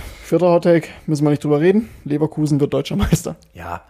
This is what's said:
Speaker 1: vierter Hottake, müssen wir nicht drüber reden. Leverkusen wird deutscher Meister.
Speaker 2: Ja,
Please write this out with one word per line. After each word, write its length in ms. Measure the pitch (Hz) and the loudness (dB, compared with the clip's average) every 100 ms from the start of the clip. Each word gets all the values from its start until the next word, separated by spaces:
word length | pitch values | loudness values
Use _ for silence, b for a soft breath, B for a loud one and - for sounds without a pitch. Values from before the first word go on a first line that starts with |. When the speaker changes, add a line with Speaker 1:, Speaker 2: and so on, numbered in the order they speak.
| B B | B B
Speaker 1:
vierter 240 | - 165 175 | -2 0 4
Hottake, 400 | 170 175 170 - - - | 4 4 2 0 -10 -4
müssen 180 | 147 151 | 0 0
wir 60 | |
nicht 120 | 147 | 0
drüber 160 | 147 147 | 0 2
reden. 300 | 175 214 233 B 143 | 4 2 0 B -6
Leverkusen 540 | 147 156 - 151 143 | -4 -2 -2 0 0
wird 120 | 139 | 0
deutscher 220 | 135 - 202 | -2 -4 -2
Meister. 400 | 202 165 - 160 _ | 0 0 -2 -12 _
Speaker 2:
Ja, 280 | 85 85 85 | -16 -12 -12